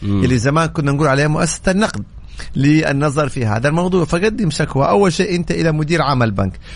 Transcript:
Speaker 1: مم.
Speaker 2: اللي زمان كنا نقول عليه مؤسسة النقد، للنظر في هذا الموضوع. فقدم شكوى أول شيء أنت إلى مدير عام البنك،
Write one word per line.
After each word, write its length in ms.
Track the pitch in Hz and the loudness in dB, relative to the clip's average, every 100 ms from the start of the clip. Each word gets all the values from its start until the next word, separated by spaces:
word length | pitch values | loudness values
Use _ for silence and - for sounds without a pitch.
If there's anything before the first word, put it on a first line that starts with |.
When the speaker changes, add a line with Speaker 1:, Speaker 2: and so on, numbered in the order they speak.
Speaker 1:
مم. 220 | 101 98 | -2 0
Speaker 2:
اللي 140 | 123 127 | 2 2
زمان 280 | 135 156 160 | 2 0 0
كنا 260 | 165 143 | 0 0
نقول 140 | 143 151 | 2 2
عليه 200 | 135 151 | 2 2
مؤسسة 460 | 156 165 - 196 | 0 -2 -2 0
النقد، 320 | 190 220 202 - - - - - 135 | 0 0 -4 -12 -16 -16 -14 -6 0
للنظر 720 | 143 156 151 139 151 143 143 | 4 4 2 0 0 0 -2
في 180 | 135 110 | -2 -2
هذا 220 | 110 143 | 0 0
الموضوع. 360 | 160 180 185 | 0 0 0
فقدم 460 | 156 170 214 226 170 | 0 0 0 0 -2
شكوى 380 | - 202 135 156 | -2 -2 0 2
أول 240 | 202 196 | 4 2
شيء 240 | 160 185 175 | 2 -2 -2
أنت 140 | 165 | -2
إلى 220 | 170 160 | -2 0
مدير 300 | 151 151 165 | 0 0 0
عام 200 | 139 127 | 2 2
البنك، 300 | 113 101 95 - - | 0 0 -4 -4 -14